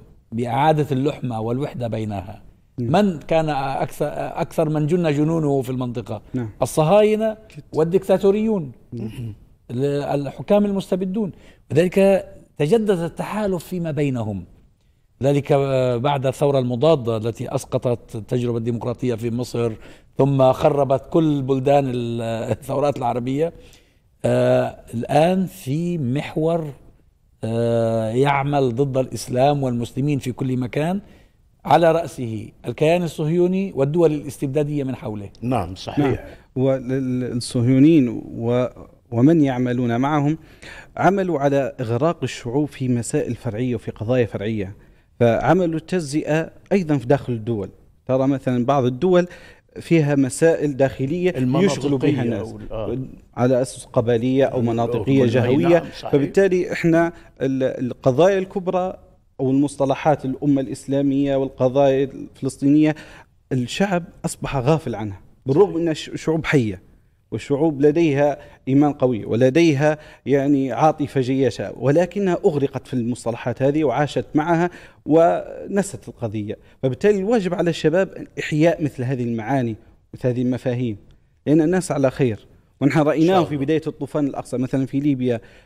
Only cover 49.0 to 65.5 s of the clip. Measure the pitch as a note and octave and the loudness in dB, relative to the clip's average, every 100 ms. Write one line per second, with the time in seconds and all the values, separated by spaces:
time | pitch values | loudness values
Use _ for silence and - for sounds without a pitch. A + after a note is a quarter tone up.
49 | F#3 F3+ F3 - - - _ - - E3 | 2 4 2 -6 -20 -20 _ -18 0 2
50 | D3 C#3+ C3 - E3 D#3 D3 B2+ C3+ - | 4 2 0 2 2 4 0 0 0 0
51 | C3 F3 F3+ C3+ B2+ D3 G3 - C#3 C#3 | -4 -2 -2 0 0 2 2 2 -2 0
52 | C#3+ C3 A#2 G#2+ A2+ G#2+ G#2+ A2 G#2 B2+ | 2 0 -2 -4 -6 -12 -10 -8 -6 -6
53 | C3 - - - B2 B2+ C3 - - C3 | -8 -14 -14 -2 0 2 0 -6 -4 -2
54 | A#2 A#2 B2+ C3 C3 B2+ A#2 A#2 A#2 A#2 | 2 0 2 2 2 2 0 0 0 -2
55 | G#2 C#3 A2 B2 B2 C#3+ E3+ E3 D#3 - | 0 2 4 2 2 2 4 2 2 -10
56 | A2 D3 C#3 G3 G3 F3+ - D#3+ E3+ D#3+ | -2 0 2 2 2 2 -2 -2 2 2
57 | E3+ E3+ - - C3+ C3+ C3 - B2 - | 2 -4 -18 -6 -4 0 -2 -2 -6 -2
58 | C#3 B2+ F#3 G3 F#3+ G3+ F3+ F3+ F#3 - | 0 4 4 4 -2 -4 -4 -2 -4 -8
59 | - _ _ - C3 C3+ C#3+ - C3+ C3+ | -18 _ _ -4 0 2 0 0 -2 2
60 | D#3+ C#3+ C3 C3+ D3 C#3 C3+ B2 - C#3 | 2 0 -2 -2 0 0 0 -8 -4 0
61 | C#3+ C3+ C#3 C3+ C3+ C3 B2+ C3+ C#3 C3+ | 0 0 0 0 -2 0 2 4 4 4
62 | C3+ C#3 - - C3+ - C#3 D3+ D#3 D3+ | 0 -6 -16 -8 -8 -2 4 4 4 0
63 | - - - _ _ C3 A#2+ - G3 F3 | -10 -20 -20 _ _ -4 -4 -2 -2 -2
64 | E3+ - E3+ - C#3 C#3 B2 D#3+ B2 G#2 | -4 -10 -10 -8 -6 -2 2 0 0 -6
65 | G#2+ F#2+ - _ C3 | -8 -10 -16 _ 0